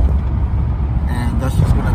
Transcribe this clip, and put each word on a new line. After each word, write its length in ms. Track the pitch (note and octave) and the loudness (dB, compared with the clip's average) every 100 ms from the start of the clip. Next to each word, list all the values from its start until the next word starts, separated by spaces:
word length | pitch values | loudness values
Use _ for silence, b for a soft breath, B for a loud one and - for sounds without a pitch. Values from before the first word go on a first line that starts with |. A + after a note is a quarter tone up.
| - - - - - - - - - - - | 2 2 0 -2 0 0 -2 -2 -2 -2 -2
And 320 | - - - | -2 -2 -2
that's 140 | A2+ - | 0 0
just 200 | - - | 2 2
gonna 160 | - | 2